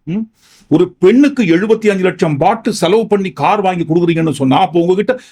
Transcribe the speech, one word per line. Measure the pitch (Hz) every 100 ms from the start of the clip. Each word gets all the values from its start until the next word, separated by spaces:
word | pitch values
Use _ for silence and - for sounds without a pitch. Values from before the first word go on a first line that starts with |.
ம்? | - 190 220 _ _ _ _
ஒரு | 156 180 -
பெண்ணுக்கு | 180 240 285 285
எழுபத்தி | 202 165 208 220 208
அஞ்சு | 196
லட்சம் | 180 - 175 139
பாட்டு | 165 226 233
செலவு | - 165 214 226
பண்ணி | 202 190
கார் | - 147 208
வாங்கி | 190 180
கொடுக்குறீங்கன்னு | 160 165 170 165 160
சொன்னா | 135 135 139
அப்போ | 185 170
உங்ககிட்ட | 170 185 214 254 -